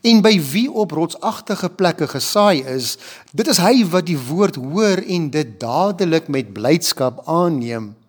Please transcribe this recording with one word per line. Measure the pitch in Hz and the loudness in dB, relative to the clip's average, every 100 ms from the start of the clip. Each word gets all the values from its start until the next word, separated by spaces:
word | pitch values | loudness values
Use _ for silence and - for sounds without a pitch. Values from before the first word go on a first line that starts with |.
En | 233 220 | 6 6
by | 208 208 143 | 6 4 2
wie | 165 262 | -2 -2
op | 226 208 156 | -2 -2 -2
rotsagtige | 165 - 226 - - 202 180 | -4 -4 -6 -6 -6 -4 -4
plekke | - 185 160 147 | 0 0 0 -4
gesaai | 139 - 208 208 165 131 | -4 -2 2 4 2 -2
is, | 131 123 - - - - | -6 -6 -8 -14 -20 -10
dit | 143 233 | -4 0
is | 185 | 4
hy | 180 254 196 | 6 6 4
wat | 180 170 | 0 0
die | 156 | -4
woord | 123 165 202 - | -4 0 0 0
hoor | 131 175 214 185 | -6 0 2 0
en | - 180 156 | -2 -4 -2
dit | 147 139 104 | -4 -6 -8
dadelik | 117 135 196 185 185 160 160 | -4 -2 -2 0 0 0 -2
met | 139 110 | -6 -6
blydskap | 98 113 165 - - 127 123 - | -4 0 2 0 -2 -4 -4 -4
aanneem. | 165 175 151 117 117 104 104 | 0 0 -2 -4 -8 -10 -16